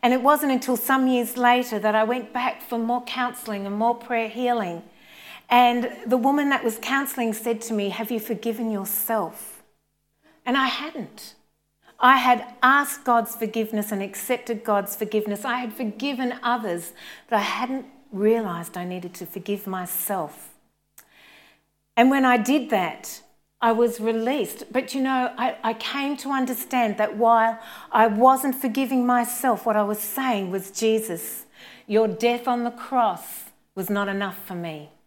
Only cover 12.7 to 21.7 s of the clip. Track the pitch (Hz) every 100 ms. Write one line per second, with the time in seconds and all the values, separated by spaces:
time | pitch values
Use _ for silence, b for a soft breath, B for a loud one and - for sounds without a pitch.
12.7 | 277 285 - - 233 226 - 220 226 214
13.7 | 214 208 196 196 - - 247 - 220 226
14.7 | 202 196 - 214 214 214 202 254 247 247
15.7 | - 226 208 277 254 247 247 247 240 214
16.7 | 170 165 - B B _ 220 202 - 247
17.7 | 269 - - _ 190 208 226 208 170 170
18.7 | 180 180 180 175 - 175 170 165 202 202
19.7 | 185 175 - - 196 151 - - _ _
20.7 | _ _ - b b b b b b _